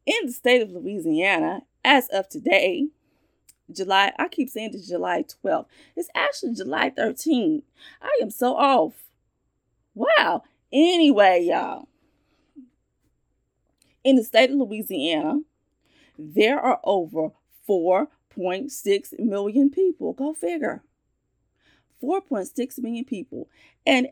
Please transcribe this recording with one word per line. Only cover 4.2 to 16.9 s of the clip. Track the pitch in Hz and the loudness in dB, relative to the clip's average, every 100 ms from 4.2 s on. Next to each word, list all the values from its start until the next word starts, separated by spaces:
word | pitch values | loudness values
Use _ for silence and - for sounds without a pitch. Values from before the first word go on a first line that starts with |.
| 359 | -6
keep | - 262 | -4 -6
saying | 226 220 | -6 -10
it's | 233 190 | -12 -8
July | 175 180 175 | -6 -2 -4
twelfth. | - - 202 165 - _ _ - | -4 -8 -4 -4 -4 _ _ -12
It's | 349 | -6
actually | - 587 554 330 | -2 -4 -4 -8
July | 226 190 143 262 | -8 -6 -2 -2
thirteenth. | - 226 - 311 254 185 156 - _ - - | -2 -4 -4 0 0 2 -2 -4 _ -20 -14
I | - 539 | -4 -2
am | 214 | -2
so | - 247 | -2 -2
off. | - 269 254 165 - - _ _ _ _ _ _ _ _ | 2 4 4 2 -4 -20 _ _ _ _ _ _ _ _
Wow. | 208 523 640 170 175 - _ - | -4 2 4 4 0 -6 _ -2
Anyway, | 254 339 359 302 208 196 180 170 | 2 4 6 4 6 6 6 2
y'all, | 175 - - - _ _ _ _ _ _ 302 254 _ _ _ _ _ _ _ _ _ _ _ _ _ | -2 -4 -8 -16 _ _ _ _ _ _ -20 -20 _ _ _ _ _ _ _ _ _ _ _ _ _
in | 269 262 | 4 4
the | |
state | 220 220 254 | 4 4 4
of | 277 | 4
Louisiana, | 226 214 - 180 131 - 147 294 311 _ _ _ _ _ _ - | -2 -6 -8 -4 -2 -2 -2 -4 -6 _ _ _ _ _ _ -20
there | 151 160 214 285 | -6 2 2 2
are | 254 220 | 0 0
over | - | 0